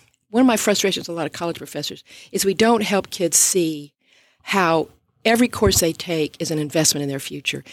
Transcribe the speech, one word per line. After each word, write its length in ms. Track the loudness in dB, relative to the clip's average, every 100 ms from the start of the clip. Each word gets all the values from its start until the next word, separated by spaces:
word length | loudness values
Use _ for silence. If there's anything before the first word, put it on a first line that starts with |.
| _ _ _
one 100 | 2
of 80 | 4
my 80 | 4
frustrations 500 | 2 0 0 -2 -6
with 80 |
a 20 | -6
lot 100 | -6
of 60 |
college 260 | -6 -6 -6
professors 440 | -10 -10 -10 -10 -18 -20 -8
is 120 | -2
we 100 | 0
don't 280 | 4 4 4
help 280 | 2 -2 -2
kids 260 | -2 0 2
see 560 | 2 2 0 -2 -10 _ _ _ _ _
how 460 | -2 2 4 2 0 _ _ _
every 220 | 2 4 2
course 320 | 2 2 2
they 140 | 0
take 420 | -2 -4 -2 -2 -4
is 100 | -4
an 80 | -4
investment 460 | -2 0 0 0
in 40 | -4
their 120 | -6
future. 420 | -8 -8 -6 -8 -10